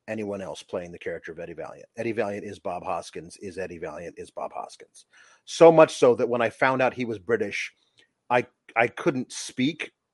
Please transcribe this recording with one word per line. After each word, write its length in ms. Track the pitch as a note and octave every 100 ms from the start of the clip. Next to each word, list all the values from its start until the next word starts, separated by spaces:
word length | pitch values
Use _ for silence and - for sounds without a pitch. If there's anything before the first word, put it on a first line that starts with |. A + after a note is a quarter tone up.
| -
anyone 360 | A2 G#2 G2+
else 200 | F#2 -
playing 300 | - G2+ F2
the 60 | F2
character 340 | - E2 -
of 60 | D#2+
Eddie 160 | E2+
Valiant. 340 | D#2+ C#2 - - -
Eddie 160 | A#2
Valiant 320 | A2 G#2 G#2
is 140 | G2+ F#2
Bob 260 | G2 F2+
Hoskins, 520 | F#2 E2+ E2 F2+ E2 -
is 200 | G2+ E2+
Eddie 200 | F2+ E2+
Valiant, 380 | E2 D2+ E2+ -
is 120 | F2
Bob 220 | - -
Hoskins. 540 | - - - - - _ _ - _
So 280 | - - E3
much 240 | D#3+ D#3 -
so 180 | C3+ A#2
that 120 | A#2+
when 140 | A#2+
I 80 | A2+
found 320 | - C3+ C3
out 120 | B2+
he 100 | A#2+
was 140 | A#2+ G#2+
British, 540 | F#2 A2+ G#2 - - - _ _ _ _ _
I, 160 | B2 A2+ _ - A2+
I 120 | A#2+
couldn't 440 | - F3 C3 A#2+
speak 600 | - - - C3 E3 - _ _